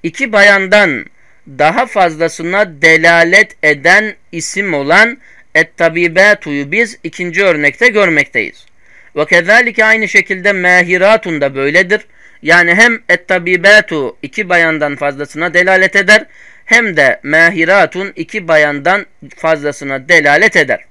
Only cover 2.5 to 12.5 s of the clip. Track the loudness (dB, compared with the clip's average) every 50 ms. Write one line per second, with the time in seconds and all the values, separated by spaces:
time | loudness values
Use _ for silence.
2.5 | -2 -2 -2 -4 -4 -2 0 2 2 4 4 2 4 4 2 4 4 2 2 0
3.5 | -4 _ -2 -2 -2 0 2 2 2 2 0 -2 -10 _ _ _ -12 -10 -10 -8
4.5 | -8 -8 -6 -4 -4 -4 -2 0 2 2 2 0 -2 -12 _ _ -20 -20 _ _
5.5 | _ -4 -4 -4 _ -2 -2 -2 0 -2 -4 -2 2 2 2 2 2 0 -2 -8
6.5 | -8 -8 -6 -4 -2 -2 -2 -4 -6 -14 -14 -14 -10 -8 -10 -6 -4 0 0 0
7.5 | 0 0 -2 -4 -2 0 -2 0 2 2 0 2 0 -2 -2 -2 -4 -6 -6 -6
8.5 | -10 -18 -20 -20 _ -20 _ _ -20 -20 -20 -10 _ -6 -2 0 0 0 2 4
9.5 | 2 2 2 0 0 0 2 2 2 0 -2 -2 -2 -2 -2 -2 -8 -2 -2 -2
10.5 | -2 0 0 2 2 2 2 0 0 2 4 4 2 2 0 -4 -4 -2 -4 -4
11.5 | -2 -4 -4 0 0 0 0 0 -2 -4 -4 _ _ _ -20 -20 -20 _ -2 2